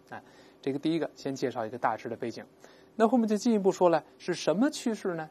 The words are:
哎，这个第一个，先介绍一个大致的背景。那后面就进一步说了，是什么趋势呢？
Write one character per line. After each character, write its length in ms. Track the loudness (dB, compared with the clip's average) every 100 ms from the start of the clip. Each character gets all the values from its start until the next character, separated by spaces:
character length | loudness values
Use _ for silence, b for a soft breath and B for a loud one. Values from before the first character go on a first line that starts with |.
| -18
哎， 120 | -18 -18 B B B
这 100 | -6
个 60 | -2
第 160 | -2
一 60 | -2
个， 100 | -2 -6
先 180 | -8
介 160 | -4 -4
绍 160 | -4 -6
一 40 |
个 60 | -2
大 200 | -2 -2
致 120 | -6
的 60 |
背 160 | -6 -8
景。 140 | -8 -14 _ B B B
那 140 | 2 4
后 100 | 4
面 80 | 2
就 100 | 2
进 160 | 2
一 60 | 2
步 140 | 2
说 160 | 4 4
了， 120 | 4 0 B
是 140 | -6
什 220 | -4 0 2
么 140 | 2
趋 240 | 0 -4
势 200 | -4 -4
呢？ 140 | -6 -8